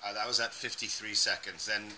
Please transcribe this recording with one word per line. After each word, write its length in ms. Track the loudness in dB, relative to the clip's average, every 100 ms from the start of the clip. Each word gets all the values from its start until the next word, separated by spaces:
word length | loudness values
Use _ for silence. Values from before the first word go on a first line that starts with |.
Uh, 100 | -4
that 120 | -2 2
was 140 | 4
at 140 | 2
fifty-three 600 | -2 -4 -4 -2 -2 0
seconds. 520 | 2 4 2 -2 -6 -2
Then 260 | -2 -2